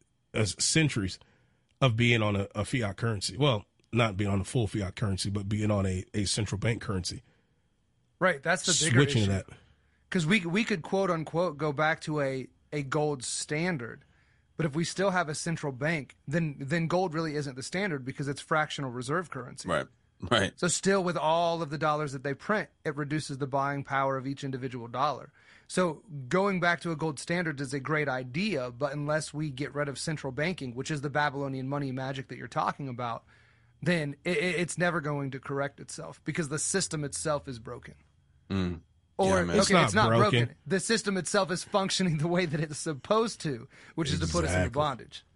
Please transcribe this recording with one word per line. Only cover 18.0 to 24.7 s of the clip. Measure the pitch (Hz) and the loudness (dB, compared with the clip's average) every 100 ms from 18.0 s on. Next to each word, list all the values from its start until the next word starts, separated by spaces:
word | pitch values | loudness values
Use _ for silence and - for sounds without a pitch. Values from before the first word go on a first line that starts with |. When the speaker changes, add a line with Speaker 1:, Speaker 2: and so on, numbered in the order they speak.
| 127 | -6
Speaker 2:
because | 143 139 | -4 -4
it's | 135 | -6
fractional | - 156 151 - 135 | 0 0 0 -4 -6
reserve | 123 123 170 165 | -6 -4 -4 -4
currency. | 131 123 131 185 | -10 -12 -10 -2
Speaker 3:
Right, | 71 - _ _ _ - | -2 -2 _ _ _ 2
right. | 110 98 - | 4 2 0
Speaker 2:
So | 175 | 0
still | - 190 196 | 2 4 4
with | 175 160 | 2 2
all | 151 165 170 165 | 2 4 4 0
of | 151 | -2
the | 151 | 0
dollars | 156 151 147 | 2 2 -2
that | 135 | -4
they | 143 139 | -4 -4
print, | - 208 - _ 160 | 0 -2 -2 _ -6
it | 143 | -4
reduces | 143 156 - 131 | -2 -2 -2 -4
the | 139 | -2
buying | 139 139 143 | 0 0 -2
power | 131 139 135 135 | -2 0 2 0
of | 131 | -4
each | 139 | -6
individual | 135 127 131 | -6 -6 -6